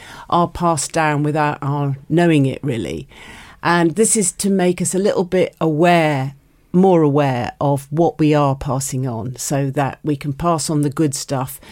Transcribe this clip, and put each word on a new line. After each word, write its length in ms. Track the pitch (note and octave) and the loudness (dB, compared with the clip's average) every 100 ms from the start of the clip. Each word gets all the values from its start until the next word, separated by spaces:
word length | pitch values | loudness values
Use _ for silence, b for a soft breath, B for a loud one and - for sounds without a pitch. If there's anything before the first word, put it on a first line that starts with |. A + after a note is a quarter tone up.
| B B B | B B B
are 200 | F3 E3+ | 0 0
passed 420 | - F3 D#3 - | 0 -2 0 -2
down 320 | E3 D#3 C#3+ | -2 0 0
without 360 | D3 D3+ D3 - | 0 0 -2 -2
our 340 | C3+ C#3+ C#3+ C#3 - | -4 -2 -4 -6 -2
knowing 360 | D#3+ F3 D3+ C3+ | 2 4 4 2
it, 160 | - | -2
really. 460 | C#3+ A#2 D2+ D#2+ C#3 B B B B B | -4 -4 -4 -8 -12 B B B B B
And 320 | D#3 F3 E3+ F3 | 0 2 2 2
this 220 | A3 A3+ | 2 2
is 160 | F#3+ | -2
to 160 | - G3+ | -2 0
make 320 | F#3+ F3+ F3+ | 2 2 0
us 120 | F3 | -2
a 60 | F#3 | 0
little 240 | G3+ - | 0 0
bit 320 | F3+ F#3 - - | 0 0 0 -2
aware, 720 | D#3+ D3 F3 F3 D#3 C#3+ C3+ - _ _ _ | -2 2 4 4 2 0 -4 -10 _ _ _
more 280 | F3+ F#3+ F3 | 2 4 6
aware 520 | D3 C#3+ C#3 B2 A#2+ - | 4 2 2 0 -4 -2
of 280 | C#3+ C#3 - | -2 -2 -4
what 300 | D3+ E3+ - | 0 0 2
we 160 | D3+ D3 | 2 4
are 180 | C#3+ | 2
passing 540 | C3+ C#3+ B2+ - C3+ C3 | -2 -4 -4 -4 -6 -6
on 280 | A2+ B2 B2+ | -6 -8 -10
so 360 | - C#3 C#3 | -4 -2 -2
that 260 | C#3 C3+ - | -2 -4 -4
we 120 | D3+ C#3+ | -6 -4
can 160 | D3 | -6
pass 380 | C#3 E3+ D#3+ - | -4 0 0 0
on 140 | D3+ | 0
the 80 | C#3+ | 0
good 240 | C#3 D#3 - | 0 -2 -2
stuff 440 | - C3+ C3 - B | -6 -6 -6 -12 B